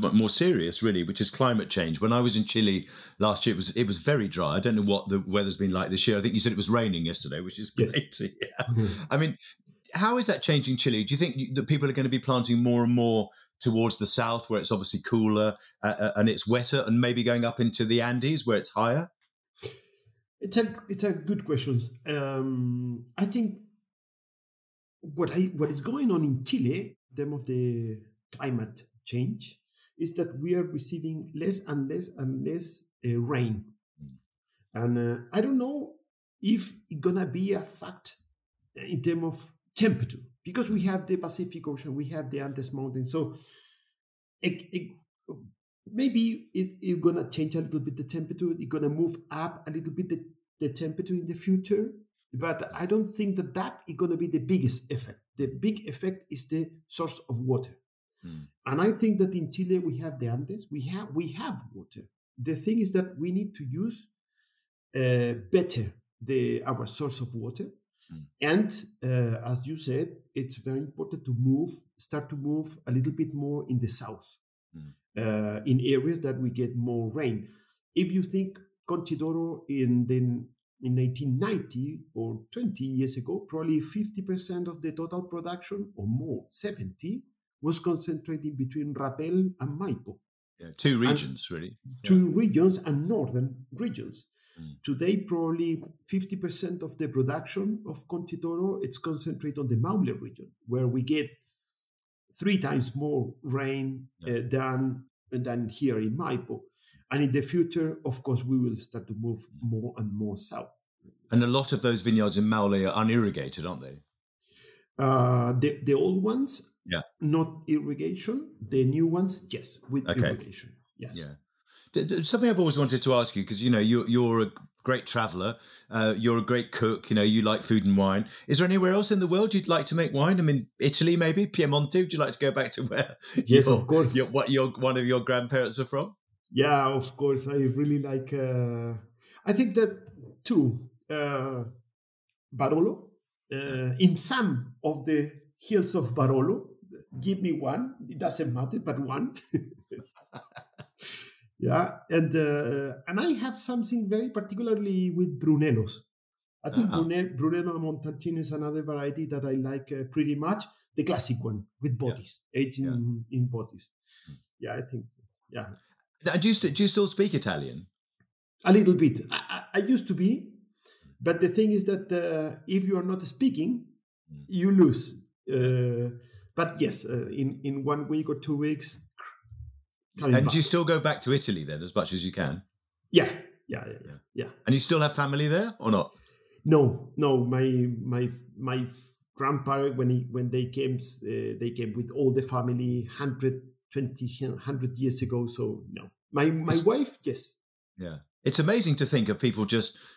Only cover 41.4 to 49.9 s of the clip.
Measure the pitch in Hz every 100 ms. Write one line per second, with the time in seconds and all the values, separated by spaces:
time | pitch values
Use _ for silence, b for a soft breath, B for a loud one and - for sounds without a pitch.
41.4 | 180 170 151 135 147 135 139 156 127 139
42.4 | 139 135 127 135 135 131 127 160 147 B
43.4 | B B B B B B _ _ _ _
44.4 | 185 175 - 185 156 - _ _ - 147
45.4 | 110 _ _ _ - 214 269 226 226 220
46.4 | - - 185 - 196 175 170 165 123 -
47.4 | 156 165 - 151 143 131 143 165 156 180
48.4 | 180 165 135 156 147 151 170 - - 147
49.4 | 165 - - 151 -